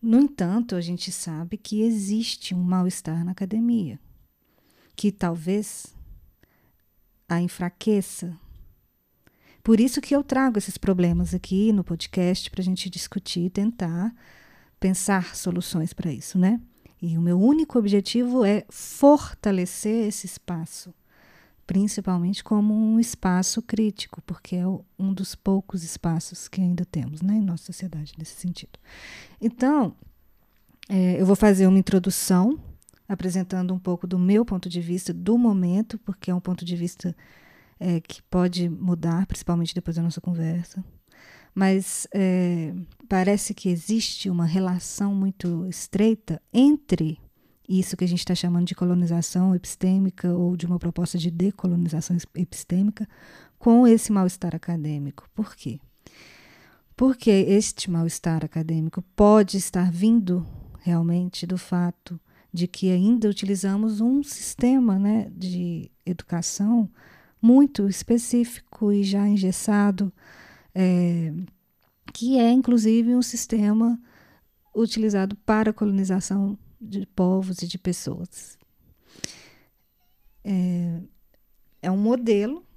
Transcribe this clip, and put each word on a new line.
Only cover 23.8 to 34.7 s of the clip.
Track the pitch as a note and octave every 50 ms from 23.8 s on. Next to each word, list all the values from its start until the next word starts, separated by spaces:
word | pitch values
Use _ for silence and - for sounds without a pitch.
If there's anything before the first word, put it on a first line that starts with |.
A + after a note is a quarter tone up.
| A3 G#3+ G3 - - - - - -
porque | - F3 - _ - - F3+
é | F3 F#3
o, | F#3+ - - _ _ _
um | F#3+ F#3+ G3
dos | F#3 G3 - -
poucos | - _ - G3 G3 F#3+ _ - F#3+
espaços | D#3+ E3 - - - F3 E3 D#3+ - - - - - -
que | - -
ainda | F#3+ F3+ F3+ E3 F3+
temos, | - - D#3+ B2 B2+ D3 D#3
né, | E3+ F#3+ G#3
em | A3
nossa | G#3 F#3+ F3 D#3+ -
sociedade | - F3+ - - F#3 - D#3 D3+ - - -
nesse | D#3+ - -
sentido. | - - F3+ F3 - - - _ - _ - - - - - - - - - - _
Então, | - A3+ A#3 - B3+ C4 D4 D4+ C4 C#3 - _ - - _ _ _ _ _ _ _ _ _ _ _ _ _ _ - _
é, | G3 F#3+ F#3 F3+ F3+ -
eu | F#3+
vou | F#3 G3+ F#3+
fazer | - G#3+ G3+ F#3 F#3+
uma | F#3 F#3 F#3+
introdução, | F#3 - - F#3+ F3+ G3 F3+ - - - F#3+ F3+ F#3 A3 D4 D#4+ - - - - _ _ _ _ _ _
apresentando | G#3 F#3 - F#3 E3+ F#3+ F#3 F#3 - F#3 F#3 F3+ F#3
um | F#3
pouco | F3+ - F3+ F3 -
do | F3+ F#3 F3+
meu | F3+ F3+ G3+ G#3+ A#3
ponto | A#3 G#3+ F#3 -
de | F#3